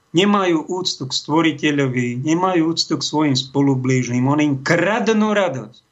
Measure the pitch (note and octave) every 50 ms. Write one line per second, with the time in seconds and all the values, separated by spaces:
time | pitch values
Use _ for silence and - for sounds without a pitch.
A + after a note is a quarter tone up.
0 | _ _ - D#3+ F#3+ G#3 G3+ G3+ F#3+ F3+ E3+ D#3 D3+ - F3+ F3+ F3+ - - -
1 | D3 C3 - - - - D3 D#3+ E3 D#3+ D3 C3+ B2+ D3+ D3 C#3+ C#3 C3 A#2+ B2+
2 | B2 A#2+ A#2+ B2 C3+ D#3 D#3+ E3+ F3+ F#3+ F#3 F3 D#3+ E3 E3 E3 - - D#3+ C3+
3 | - - - D3+ D#3 D3 C3+ B2+ - - - C#3+ C#3+ C#3 C3+ B2+ B2+ C3 C3 B2+
4 | B2 A#2+ A#2+ B2 B2 C3+ C#3+ D3+ D3+ D3+ C#3 C3 - - D#3+ E3+ E3+ F#3 G#3+ A#3+
5 | G#3 G#3+ A3 G#3+ G#3+ G#3+ G#3 G#3 G3 F3 C3+ B2+ G#2+ G#2+ - - _ _